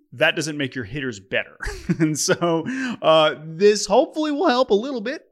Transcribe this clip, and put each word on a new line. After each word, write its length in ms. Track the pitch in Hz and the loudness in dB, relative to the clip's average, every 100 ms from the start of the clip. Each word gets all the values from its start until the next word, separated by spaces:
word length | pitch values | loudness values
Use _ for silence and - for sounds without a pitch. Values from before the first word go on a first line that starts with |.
| _ | _
that 220 | 117 160 165 | 0 0 0
doesn't 200 | 151 147 | -4 -4
make 160 | 135 | -6
your 100 | 131 | -6
hitters 360 | 98 147 131 101 | -10 -8 -8 -8
better. 380 | - - - - | -6 -4 -4 -8
<laughs> 340 | - - - - | -12 -6 -4 0
And 180 | 156 151 | 0 0
so, 460 | - 180 170 165 156 262 254 208 | -2 0 0 -2 -2 -6 -6 -2
uh, 360 | 156 160 156 139 | 4 4 4 0
this 420 | 156 160 208 208 196 | -8 2 4 4 2
hopefully 460 | 220 320 311 302 | 2 2 0 -2
will 160 | 285 349 | 0 2
help 220 | 247 254 | 2 2
a 40 | |
little 260 | 202 262 254 | 2 0 -6
bit. 240 | 214 311 _ | -6 -8 _